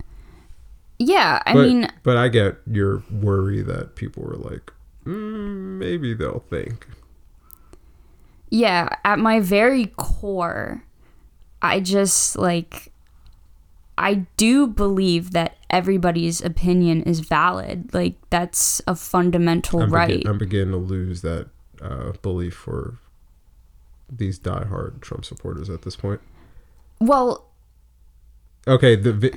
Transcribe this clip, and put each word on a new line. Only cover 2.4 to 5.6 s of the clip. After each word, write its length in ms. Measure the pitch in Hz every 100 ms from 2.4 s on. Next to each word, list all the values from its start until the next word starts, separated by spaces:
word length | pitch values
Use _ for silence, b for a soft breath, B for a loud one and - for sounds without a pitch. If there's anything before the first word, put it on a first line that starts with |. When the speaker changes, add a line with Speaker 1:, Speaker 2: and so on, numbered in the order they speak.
| 98 - -
Speaker 2:
your 380 | 107 98 98 -
worry 500 | 104 104 98 95 101
that 340 | 95 85 85 -
people 280 | - -
were 140 | - -
like, 340 | - - - - - - -
"Mm, 720 | 202 214 214 202 196